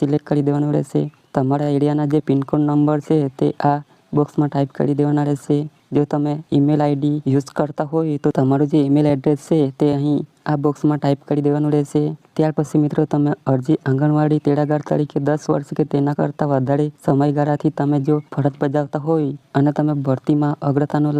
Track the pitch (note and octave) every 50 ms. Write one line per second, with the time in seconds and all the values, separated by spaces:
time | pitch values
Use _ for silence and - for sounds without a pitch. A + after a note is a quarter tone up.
0 | D3+ C#3 D3 D3 - - D3 D3 C#3+ C#3+ C#3+ D3 D3 D3 D3 D3 C#3+ - - D3+
1 | D3 D3+ _ _ _ _ - C#3+ C3 C3 C#3 C#3+ D3 D3 C#3+ C#3 D3 D3 D3 D3+
2 | D3+ C#3+ D3+ D#3 - - C#3 C#3 C3+ - - D3+ D3 D3 D3 D3 D3 D3+ D3+ D3
3 | - - D#3+ D#3 C#3+ C3 C3 - D3 D3 - - - D3 C#3+ D3 D3 _ _ _
4 | _ - - D3 D3 - - D#3 D3 C#3+ - C#3+ C#3 C3+ - - D3 C#3+ C#3+ C#3
5 | D3 D3 D3 D3 D3 D3 D3 C#3 - - D3 D3 D#3 D#3 _ _ _ - C3 C#3+
6 | D3 - - D3 D3 D3 D3 D3+ - - C#3+ C#3+ C#3+ D3 D3+ D3+ D3 D3 D3 C#3
7 | D3 D3 D3 D3+ - C#3 C3 C#3+ C#3 - - - D3+ C#3+ - - D#3 C#3 D#3 D#3+
8 | D#3+ D#3+ D3 C#3 - D3+ - E3 C3 C3 C#3 C#3 D3 C#3+ E3 D#3 C#3 C#3 C#3+ D3+
9 | D3+ D3 C#3+ C3+ C3 D#3 D3 C#3+ - - E3+ D#3 C#3+ C3+ C3+ - D3 D3 C#3+ C#3
10 | C#3+ D3 C#3+ - D#3 - _ _ - D3+ D3+ C#3+ C#3 D3+ C#3 - - D3+ D3 C#3+
11 | - C#3+ C#3 - - - D3 D3 C#3+ D3 C#3+ D3 D3+ D3+ D3 D3 C#3+ - - D3+
12 | D3+ D3+ D#3 - _ _ - - D#3 D#3 D#3 - D3+ - - D3+ D3 C#3+ - E3
13 | D3+ - - D3 D3 D3 D3 - - C#3 C3+ B2+ B2+ - D#3 - - C#3 C3 C3
14 | D3 D3+ D3+ D3+ D3+ D3+ D3+ D3+ - D3 C#3+ D3 D3 C#3+ D3+ D3 C#3+ - D#3 D3
15 | D3 C#3+ - D3 C#3+ D3 D3+ D3+ - - D#3 D3 C#3+ - D3+ - D3+ D3 - C#3+
16 | C#3 C#3+ C#3+ - D#3 D3 - - D3+ C#3+ C#3+ C3 B2+ C3+ C#3 C#3+ D3 D3+ - _
17 | - D#3+ C#3+ C3+ C#3+ D3 C#3+ D3 D3 D3+ D3 C#3+ - D#3 - - C#3+ C#3+ D3 C#3+
18 | C3+ D3+ D3+ D3+ D3+ - - D3 C3 C#3+ C3+ - D3 C#3+ C3+ D3 C#3+ C#3 - D3+
19 | C#3+ D#3+ E3 D#3 D3+ C#3 C#3+ - _ _ - C3+ C#3+ D3 C#3+ - D3+ D3+ D3 C#3+
20 | C3+ C3+ C3 B2+ - - D3+ D3 D3 D3 D3 - - C#3+ C3 C#3+ D3 - - D3+
21 | D3 D3+ D3